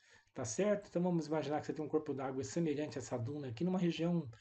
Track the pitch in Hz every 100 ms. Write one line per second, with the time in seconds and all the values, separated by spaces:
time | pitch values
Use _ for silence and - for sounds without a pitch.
0 | _ - _ - 113 - 202 202 - 175
1 | 180 170 147 156 139 151 143 139 147 156
2 | 151 135 135 131 117 175 165 143 151 139
3 | 117 123 117 147 135 113 175 185 175 156
4 | 165 175 131 -